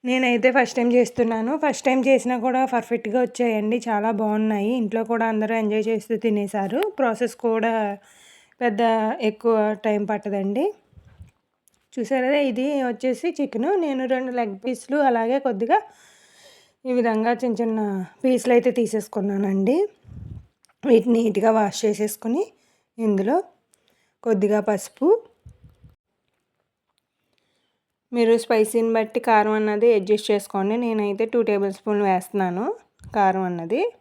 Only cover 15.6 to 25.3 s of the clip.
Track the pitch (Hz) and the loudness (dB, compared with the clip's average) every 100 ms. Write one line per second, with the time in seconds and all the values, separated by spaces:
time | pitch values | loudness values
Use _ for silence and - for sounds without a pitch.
15.6 | 226 415 415 _ - _ _ _ - - | 2 0 0 _ -20 _ _ _ -20 -20
16.6 | _ _ 262 247 233 214 226 240 247 214 | _ _ -2 0 2 0 0 0 -2 -2
17.6 | 226 220 208 190 185 _ 262 247 247 240 | -2 -2 -2 -4 -8 _ 0 2 4 4
18.6 | 247 240 220 214 208 214 202 196 202 196 | 4 0 -2 -2 -4 -4 -2 -2 0 0
19.6 | 196 311 415 _ - - - - - _ | 2 0 -2 _ -20 -20 -16 -18 -20 _
20.6 | _ _ 285 226 240 233 226 202 220 220 | _ _ 4 4 6 2 2 2 2 2
21.6 | 202 - 214 208 214 - 226 269 440 _ | 0 -2 -4 -2 -4 -6 -4 -4 -4 _
22.6 | _ _ _ - 220 196 196 330 370 _ | _ _ _ -4 0 0 0 0 -2 _
23.6 | _ _ _ _ _ _ 233 202 202 208 | _ _ _ _ _ _ -2 0 2 2
24.6 | 208 202 - _ 302 466 - | 0 -4 -6 _ 2 2 0